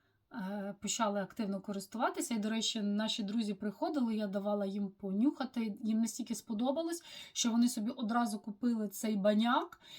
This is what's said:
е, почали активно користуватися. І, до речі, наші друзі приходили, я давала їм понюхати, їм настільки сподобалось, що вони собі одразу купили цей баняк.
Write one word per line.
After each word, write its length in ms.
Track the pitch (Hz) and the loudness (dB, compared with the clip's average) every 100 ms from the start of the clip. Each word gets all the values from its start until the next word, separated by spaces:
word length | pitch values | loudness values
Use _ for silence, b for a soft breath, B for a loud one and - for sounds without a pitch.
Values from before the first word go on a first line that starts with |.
| _ _ _ | _ _ _
е, 420 | 254 185 208 196 196 | -8 -6 -4 -6 -6
почали 400 | 208 - 214 202 | -4 0 0 0
активно 400 | 190 - 196 196 | -4 -4 -2 -2
користуватися. 760 | 214 196 - 220 330 339 - | -4 -6 -6 -2 0 0 -2
І, 40 | 226 | 0
до 120 | 214 | 0
речі, 320 | 226 - 220 | 0 -2 0
наші 400 | 202 202 214 - | 0 0 0 -2
друзі 320 | 196 233 208 | -2 0 0
приходили, 600 | 196 208 196 339 302 233 214 | -2 -4 -2 0 2 2 0
я 100 | 208 | 0
давала 400 | 202 208 208 196 | 0 0 0 0
їм 220 | 202 196 | -2 -4
понюхати, 880 | - 196 196 277 - 254 240 220 202 | -4 -2 2 2 2 -4 -2 -4 -2
їм 180 | 220 220 | 0 2
настільки 340 | 226 - 233 | 2 -2 -6
сподобалось, 680 | 214 - 214 262 302 330 339 B B B | -6 -4 -2 0 0 -2 -4 B B B
що 180 | - 233 | 0 2
вони 180 | 233 240 | 6 4
собі 220 | 233 214 | 4 -4
одразу 480 | 254 214 240 226 208 | -2 0 2 2 -2
купили 500 | 214 - 240 220 208 | -8 -2 0 0 -2
цей 280 | - 220 208 | -4 -2 2
баняк. 640 | 208 214 233 294 359 - B | 4 6 4 4 0 -10 B